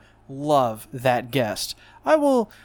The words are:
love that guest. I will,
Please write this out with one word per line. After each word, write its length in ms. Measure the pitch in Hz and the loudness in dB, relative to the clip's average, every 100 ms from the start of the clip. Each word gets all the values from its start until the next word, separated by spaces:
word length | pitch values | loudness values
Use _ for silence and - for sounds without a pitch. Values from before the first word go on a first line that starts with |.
| - _ - | -12 _ -18
love 580 | 135 147 143 120 110 - | -8 2 2 2 -4 -12
that 400 | 131 127 120 123 | -2 0 0 0
guest. 440 | 135 107 98 - - - - 269 | -2 -2 -4 -8 -12 -20 -8 0
I 120 | 311 | 2
will, 340 | 285 254 214 - | 4 2 -2 -8